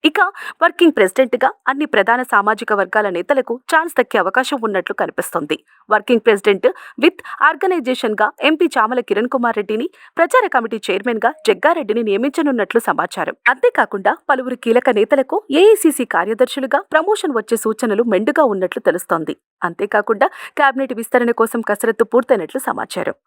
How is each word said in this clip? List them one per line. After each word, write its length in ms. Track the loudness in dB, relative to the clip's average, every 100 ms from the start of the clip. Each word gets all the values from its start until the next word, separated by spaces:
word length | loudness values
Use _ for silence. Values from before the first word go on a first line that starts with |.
| 0
ఇక 120 | 0 -2 -2 -18 -2
వర్కింగ్ 300 | -2 4 2 4
ప్రెసిడెంట్గా 500 | 2 2 0 2 -2 -2 -6
అన్ని 180 | -4 -2
ప్రధాన 280 | -2 0 0 2
సామాజిక 400 | 0 0 -4 -2 -2
వర్గాల 280 | 0 0 -2 -4
నేతలకు 380 | -2 -2 -2 -8 0
ఛాన్స్ 240 | 0 2 -2
దక్కే 200 | 0 0
అవకాశం 380 | 0 0 -2 -4 -2
ఉన్నట్లు 260 | -4 -4 -6
కనిపిస్తోంది. 560 | -4 -4 -6 -8 -6 -8 _ _ _
వర్కింగ్ 300 | -2 2 2 2
ప్రెసిడెంట్ 420 | 2 2 2 0 -2 -16 0
with 160 | 0 0 -18 0 0
ఆర్గనైజేషన్గా 800 | 2 -2 -2 -2 -4 -4 0 -2 0 0
ఎంపీ 180 | 2 0 2
చామల 240 | 0 -2 -2
కిరణ్ 200 | -2 0
కుమార్ 240 | 0 -2 -2
రెడ్డిని, 280 | -4 -4 -4 _ -10 -2
ప్రచార 280 | 2 2 2
కమిటీ 240 | 0 -2 -6 -2
చైర్మన్గా 440 | -2 -2 0 0 0 0
జగ్గారెడ్డిని 560 | 2 2 0 -2 -2 0
నియమించనున్నట్లు 720 | 0 -2 -2 -2 -2 0 0 0
సమాచారం. 480 | -2 -4 -6 -8 -2 -2
అంతేకాకుండా 600 | 2 0 2 -2 0 -2 -2 -2
పలువురు 280 | -2 -2 -6 0
కీలక 240 | 2 2 2
నేతలకు 400 | 2 0 0 -4 -2 4
ఏఐసీసీ 440 | 6 6 2 0 -2 -2
కార్యదర్శులుగా 680 | -2 0 -2 -2 -2 -4 0
ప్రమోషన్ 420 | -2 0 -2 -2 -4
వచ్చే 180 | -2 -2 -2
సూచనలు 400 | -4 -2 0 0
మెండుగా 320 | 0 0 2 2
ఉన్నట్లు 300 | 0 -4 -2 -2
తెలుస్తోంది. 460 | -2 -2 -4 -4 -10 _ _ -8
అంతేకాకుండా 640 | -6 -2 -2 0 0 0 -2 -14 0
క్యాబినెట్ 360 | 0 0 -6 -6
విస్తరణ 300 | -2 0 0 0
కోసం 180 | 0 -2 -2
కసరత్తు 380 | -2 -2 0 2
పూర్తయినట్లు 480 | 0 2 0 0 -6 -6
సమాచారం. 480 | -6 -6 -6 -8 -8